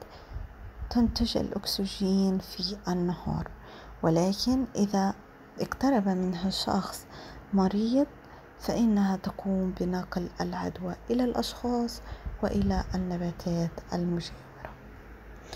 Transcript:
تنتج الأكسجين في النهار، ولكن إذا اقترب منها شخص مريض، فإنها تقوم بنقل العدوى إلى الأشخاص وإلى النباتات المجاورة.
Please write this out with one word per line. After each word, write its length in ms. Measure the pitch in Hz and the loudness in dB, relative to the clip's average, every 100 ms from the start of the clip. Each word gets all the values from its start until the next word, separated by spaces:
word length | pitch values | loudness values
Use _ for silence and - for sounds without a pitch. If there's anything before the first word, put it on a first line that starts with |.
| - - - - - - - - - | -8 -16 -10 -10 -10 -12 -14 -10 -2
تنتج 480 | 240 233 - 226 - | 4 4 4 2 2
الأكسجين 1000 | 202 202 - - 196 - 190 190 190 190 | 0 -2 -4 -2 -2 0 4 4 4 2
في 380 | - - 185 208 190 | -2 -6 -6 -4 -2
النهار، 640 | 180 175 165 - - - - - - - - | 0 0 0 -2 -2 -4 -10 -16 -16 -16 0
ولكن 640 | 170 165 185 196 240 262 247 - | 4 6 4 2 2 2 2 2
إذا 380 | 202 202 190 - - - - - | 2 4 2 0 -8 -20 -14 -6
اقترب 480 | - - 269 254 196 | -6 2 4 6 4
منها 420 | 185 185 175 190 | 2 0 0 0
شخص 560 | - - 202 - - - - - - - 196 | 0 2 0 0 -6 -12 -16 -14 -16 0 4
مريض، 520 | 190 202 226 262 285 - - - - - | 4 4 4 4 2 -2 -20 -20 -20 -10
فإنها 580 | - - 233 208 196 190 | -2 2 4 6 4 2
تقوم 560 | 196 - 196 190 185 185 | -2 -4 0 2 0 0
بنقل 500 | 180 180 180 185 175 - | 0 0 -2 -4 -4 -4
العدوى 540 | 180 180 180 170 180 170 - | -4 -2 -4 -4 -6 -6 -2
إلى 140 | 240 | 2
الأشخاص 800 | 247 - 226 - 240 240 240 240 - - - - | 2 2 -2 -2 -2 0 0 -4 -12 -10 -8 -4
وإلى 400 | 208 202 202 190 - 185 | 0 2 2 2 0 -2
النباتات 760 | 180 175 175 165 180 170 170 - - | -2 -2 -2 -2 -2 0 0 -4 -6
المجاورة. 800 | 175 175 170 - - - - - - - - - - - - - | -2 0 0 -4 -10 -18 -14 -14 -14 -16 -18 -18 -18 -18 -18 -14